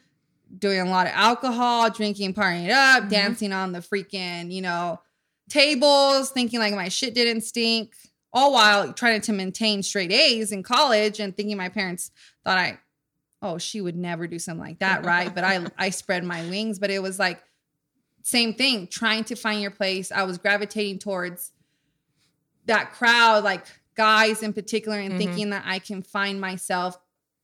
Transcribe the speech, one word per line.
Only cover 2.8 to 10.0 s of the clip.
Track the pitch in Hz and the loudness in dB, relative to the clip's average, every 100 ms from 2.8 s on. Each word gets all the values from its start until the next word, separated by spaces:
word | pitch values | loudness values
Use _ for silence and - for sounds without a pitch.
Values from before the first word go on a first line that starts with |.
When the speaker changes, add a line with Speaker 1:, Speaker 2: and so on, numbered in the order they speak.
| 269 254 | 6 6
Speaker 2:
Mm-hmm. | 208 | 4
Speaker 1:
dancing | 208 202 233 208 | 2 2 -2 -4
on | 190 190 | -4 -4
the | 175 | -6
freaking, | - 202 175 196 180 175 175 | -6 -6 -6 -8 -6 -8 -8
you | 185 | -6
know, | 185 175 175 165 _ _ _ _ - | -4 -4 -4 -6 _ _ _ _ -2
tables, | 294 285 277 285 277 277 269 262 | 4 4 6 6 6 6 4 0
thinking, | 254 233 233 | -2 0 0
like, | 208 | 0
my | 202 180 | 0 -4
shit | - 254 | -4 -2
didn't | 233 233 226 | 0 0 0
stink, | 220 240 233 226 214 _ _ _ _ | -4 -2 0 0 -4 _ _ _ _
all | 247 285 | 4 6
while | 254 214 202 151 | 8 6 6 2
trying | - 240 214 | 0 0 0
to | - | 0
maintain | 202 190 - 220 202 | -4 -4 -2 -2 -2
straight | 185 202 | -2 -4